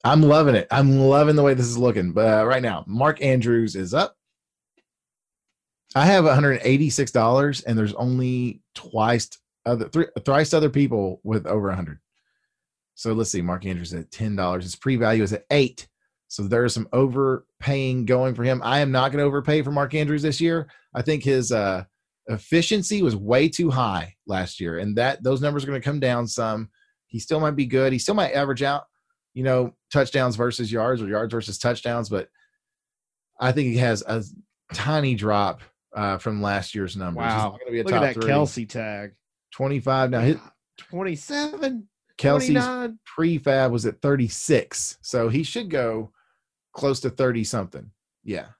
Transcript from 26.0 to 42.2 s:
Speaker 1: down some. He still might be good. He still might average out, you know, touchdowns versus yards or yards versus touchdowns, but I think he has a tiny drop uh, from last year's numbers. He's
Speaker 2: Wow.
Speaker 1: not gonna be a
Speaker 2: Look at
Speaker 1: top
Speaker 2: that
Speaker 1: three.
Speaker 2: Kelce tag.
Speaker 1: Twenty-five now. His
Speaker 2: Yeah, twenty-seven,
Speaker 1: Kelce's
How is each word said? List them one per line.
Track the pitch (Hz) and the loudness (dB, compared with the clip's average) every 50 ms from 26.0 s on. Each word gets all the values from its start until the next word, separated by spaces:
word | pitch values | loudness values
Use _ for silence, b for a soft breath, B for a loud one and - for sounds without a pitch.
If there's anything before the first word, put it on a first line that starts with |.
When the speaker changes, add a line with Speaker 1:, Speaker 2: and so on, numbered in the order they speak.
Speaker 1:
down | 135 127 123 120 120 | 0 0 0 0 -2
some. | 110 - - 117 113 110 107 113 107 _ _ _ _ _ _ _ | -4 -4 -4 -4 -4 -4 -6 -8 -10 _ _ _ _ _ _ _
He | _ - 113 | _ -12 -12
still | - - 160 156 | -6 -4 -2 0
might | 156 151 151 | 0 0 0
be | 143 139 | -2 -2
good. | 120 120 131 131 135 135 | 0 2 2 2 2 0
He | 123 | 0
still | - - 202 | -2 -2 0
might | 208 185 - - | 0 0 0 0
average | 139 143 139 135 117 139 | -2 -2 -2 -2 -2 -2
out, | 139 143 143 - _ _ _ _ _ _ _ _ _ _ | -2 -2 -4 -6 _ _ _ _ _ _ _ _ _ _
you | 123 127 | -4 0
know, | 135 131 127 127 117 - _ _ _ - | 0 2 2 0 -2 -4 _ _ _ 0
touchdowns | 147 135 120 - 139 131 127 117 | 0 0 2 0 0 0 0 0
versus | 104 120 123 117 - 120 104 110 | -2 -2 -2 -2 -4 -6 -4 -2
yards | 117 110 120 131 120 110 | -2 0 0 -2 -2 -4
or | 98 | -4
yards | 104 104 113 113 110 | -4 -4 -4 -2 -4
versus | 117 107 104 101 - | -6 -6 -6 -10 -4
touchdowns, | - 123 123 113 - 120 120 120 117 101 | -2 -2 -2 -2 -4 -6 -4 -4 -4 -4
but | 107 95 90 - _ _ _ _ _ _ _ _ _ _ _ _ _ _ _ _ _ _ _ _ _ _ | -4 -6 -6 -8 _ _ _ _ _ _ _ _ _ _ _ _ _ _ _ _ _ _ _ _ _ _
I | 117 127 127 | -2 0 0
think | 147 147 127 | 0 0 0
he | 117 123 | 0 0
has | 127 120 113 101 - | 2 0 0 -2 -4
a | - 107 113 107 - - - - _ _ _ _ _ - | -4 -6 -6 -6 -8 -14 -20 -20 _ _ _ _ _ -10
tiny | - 101 135 156 156 147 135 127 | -8 -4 -2 -2 0 0 0 -2
drop | 104 98 107 104 101 101 95 87 - - - _ _ _ _ - | -2 0 0 0 2 0 0 -4 -6 -12 -20 _ _ _ _ -8
uh, | 107 104 101 98 95 | -6 -4 -2 -4 -4
from | - 117 107 104 104 | -4 -6 -4 -2 -2
last | 101 101 98 90 - - | -2 -2 -2 -4 -6 -6
year's | 107 98 90 87 | -6 -6 -6 -6
numbers. | 98 92 90 85 - 113 | -8 -8 -8 -6 -4 -4
He's | 117 110 | -2 -2
Speaker 2:
Wow. | 107 107 104 | -2 -2 -4
Speaker 1:
not | 98 107 | -6 -10
gonna | 127 127 120 | -12 -6 -6
be | 117 | -4
a | 113 | -2
Speaker 2:
Look | - 123 | 0 0
at | |
Speaker 1:
top | 113 107 | 2 2
Speaker 2:
that | 135 123 | 0 0
Speaker 1:
three. | 113 113 113 | -2 0 2
Speaker 2:
Kelce | 139 143 151 143 - 127 117 104 | 2 2 2 0 -2 -8 -10 -8
tag. | - 120 110 110 104 101 101 101 98 _ _ _ _ _ _ _ - | -8 -10 -8 -8 -10 -10 -12 -14 -18 _ _ _ _ _ _ _ -10
Speaker 1:
Twenty-five | - 131 135 143 139 120 135 131 131 131 127 | -6 -4 -4 -4 -4 -2 0 0 0 0 0
now. | 123 120 | 0 2
His | 113 131 160 | 2 2 2
Speaker 2:
Yeah, | - - - _ _ _ _ _ - | 0 -4 -16 _ _ _ _ _ -20
twenty-seven, | - _ - 170 190 190 170 147 - - 294 294 294 302 302 294 311 269 262 226 202 _ _ _ _ _ _ | -20 _ -10 -8 -6 -6 -6 -8 -8 -8 -6 -4 -4 -4 -6 -4 -4 -4 -4 -6 -10 _ _ _ _ _ _
Speaker 1:
Kelce's | - | -2